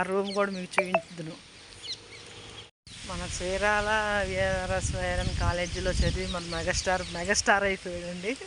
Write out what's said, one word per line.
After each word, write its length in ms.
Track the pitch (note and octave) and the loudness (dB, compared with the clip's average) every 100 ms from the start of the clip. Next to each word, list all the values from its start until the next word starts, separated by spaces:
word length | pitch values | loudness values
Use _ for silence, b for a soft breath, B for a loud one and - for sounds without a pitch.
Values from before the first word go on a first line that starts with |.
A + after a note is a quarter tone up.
| F3+ | 4
రూమ్ 200 | F#3+ G3+ G3 | 2 2 2
కూడా 140 | G3+ F#3+ | 0 0
మీకు 140 | F3+ - | -4 -2
చూపించుదును. 600 | F#3 F#3 - E3+ D#3+ - - - - - - - - - - - - - - _ - - F#3+ | 2 0 -2 -10 -8 -10 -16 -20 -20 -14 -12 -12 -12 -18 -16 -16 -14 -14 -16 _ -18 -12 -8
మన 100 | F3 F3+ - | -4 -4 -2
చీరాల 520 | F3+ F#3+ G#3 G#3 G#3 A3 G#3 G#3 F#3+ | 0 2 4 4 4 2 2 2 2
విఆర్ఎస్ 600 | F#3+ F#3+ F#3+ F#3 F#3+ - F#3+ | 2 2 2 0 0 0 0
వైరన్ 360 | F3+ F3+ F3+ - | 0 0 0 2
కాలేజీలో 500 | F3 F3 F3 F3+ F#3 E3+ | 2 2 0 0 0 4
చదివి 260 | E3+ F3+ F#3 F3+ | 4 2 0 -4
మన 100 | E3+ E3 | -4 -2
మెగాస్టార్, 500 | E3 F3 G3 F#3 F3 E3+ | 0 0 2 2 0 -2
మెగాస్టార్ 480 | F3+ G#3+ - G3+ G3 | 2 4 6 6 4
అయిపోయాడండి. 640 | F#3+ F#3 F3 F3 F3+ G3 C#4 | 0 -4 -6 -6 -4 -4 -4